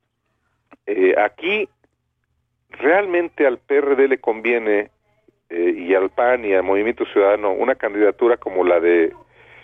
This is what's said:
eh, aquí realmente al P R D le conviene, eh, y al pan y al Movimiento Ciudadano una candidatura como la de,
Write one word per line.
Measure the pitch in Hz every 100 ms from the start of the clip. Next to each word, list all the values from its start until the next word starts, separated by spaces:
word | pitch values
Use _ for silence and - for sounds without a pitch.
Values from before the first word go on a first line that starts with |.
| _ _ _ _ _ _ _ - -
eh, | 202 185 -
aquí | 104 - 175 208 - _ _ _ _ _ _ _ _ _ _
realmente | - 135 180 202 175 170 - 143
al | 120
P | - 143
R | 143 135
D | 135
le | 131
conviene, | - 110 113 120 110 104 104 _ _ _ _ _ -
eh, | 85 87 107
y | 87
al | 95 95
pan | - 123 127
y | 107
al | 95
Movimiento | 92 98 107 - 113
Ciudadano | - 98 107 104
una | 92 117
candidatura | 131 113 101 104 - 120 120
como | - 92
la | 90 87
de, | 85 87 80 - _ _ - -